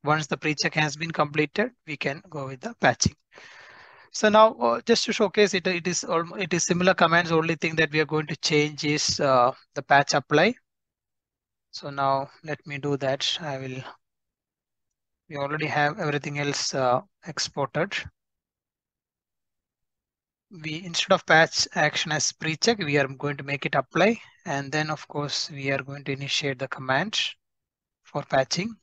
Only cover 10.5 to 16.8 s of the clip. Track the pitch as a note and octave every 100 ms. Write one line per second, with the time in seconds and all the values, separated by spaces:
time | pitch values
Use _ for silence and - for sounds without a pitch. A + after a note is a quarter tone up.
10.5 | B3+ _ _ _ _ _ _ _ _ _
11.5 | _ _ - D3+ C#3 C#3 C3+ C#3 - D#3+
12.5 | D3 - C#3+ D3 C#3 C3+ C#3 - - D#3
13.5 | C3+ C3 B2+ - - _ _ _ _ _
14.5 | _ _ _ _ _ _ _ _ D3 C#3
15.5 | D3+ D3+ D3+ D3 A3 D#3 C#3+ D3 C#3+ C#3+
16.5 | C#3 - C#3